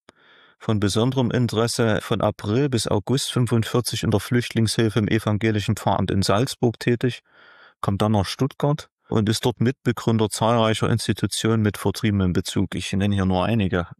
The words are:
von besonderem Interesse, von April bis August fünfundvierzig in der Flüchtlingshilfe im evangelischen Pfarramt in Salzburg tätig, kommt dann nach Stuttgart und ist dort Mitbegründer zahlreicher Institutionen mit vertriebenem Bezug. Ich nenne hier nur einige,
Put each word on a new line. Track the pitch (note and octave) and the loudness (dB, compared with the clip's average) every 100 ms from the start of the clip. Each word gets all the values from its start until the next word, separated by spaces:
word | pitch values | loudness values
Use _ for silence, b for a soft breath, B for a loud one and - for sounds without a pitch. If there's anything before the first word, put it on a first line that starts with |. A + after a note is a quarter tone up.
| b b b b b b | b b b b b b
von | - G#2+ | -4 0
besonderem | G2+ A2 B2 C3 A#2+ | 0 2 0 0 0
Interesse, | A#2+ A#2 G#2+ A#2 - A2+ G#2 | 2 0 2 0 2 0 0
von | - G#2+ | -2 -2
April | G#2+ - G#2 A#2 C#3+ | -2 -2 -2 0 0
bis | A#2 - | 0 0
August | G#2 - C3+ - | -2 0 -2 -2
fünfundvierzig | C3 A#2+ A#2 - B2 - A#2 | -2 0 0 0 -2 -2 -2
in | - | 0
der | G#2 | 0
Flüchtlingshilfe | - A#2+ - A2+ A2 - A2+ A2 | 0 -2 0 0 0 2 0 2
im | G#2 | 0
evangelischen | G#2+ A2 G#2 A2 G#2+ G2 G#2 | 0 0 0 0 0 -2 -2
Pfarramt | A2 F2+ F#2 | 0 0 0
in | F#2+ | 0
Salzburg | F#2+ G2+ C#3 - B2 - | 2 0 0 -2 -2 0
tätig, | A#2+ A#2+ B2+ - B B B B B B | -2 0 -2 -4 B B B B B B
kommt | - G2 | -4 0
dann | G#2+ | 2
nach | G#2+ | 2
Stuttgart | F#2+ - C3+ - C#3+ D3+ - _ - | 0 -2 -4 0 -2 -2 -6 _ -4
und | A2+ G#2 | 0 0
ist | A2 | 0
dort | B2+ - | -2 0
Mitbegründer | A#2 - B2 - - A2+ G#2+ | 0 0 -2 -2 0 2 0
zahlreicher | - A2 A#2+ A2 A2 G2 | 0 2 4 2 2 0
Institutionen | A2 - G#2+ G#2+ - A2 A2+ | 0 -2 -2 -2 0 0 2
mit | G#2 - | 0 0
vertriebenem | G2+ - A2 G2+ F#2 | -4 -2 0 2 2
Bezug. | F#2 - G#2 F#2 | 0 -2 -2 -2
Ich | - - | -4 -4
nenne | G2 G2+ | -2 0
hier | G2 F#2+ | 0 0
nur | F#2 | 0
einige, | F#2 A#2 F#2+ F#2 F2 | 0 0 0 -2 -4